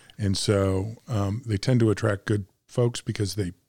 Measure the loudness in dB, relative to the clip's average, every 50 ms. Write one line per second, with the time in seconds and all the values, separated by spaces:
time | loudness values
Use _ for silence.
0 | _ -20 -8 -4 -2 0 0 0 2 2 2 4 4 2 2 0 -2 -4 -8 -12
1 | -8 -4 -2 -2 0 0 -2 -4 -4 -4 -4 -2 0 2 2 4 4 4 2 2
2 | 0 0 -2 -2 -2 -2 -2 -2 -2 -6 _ _ _ _ -2 0 0 0 0 -2
3 | -6 -6 -4 -4 -4 -4 -4 -4 -6 -6 -8 _ _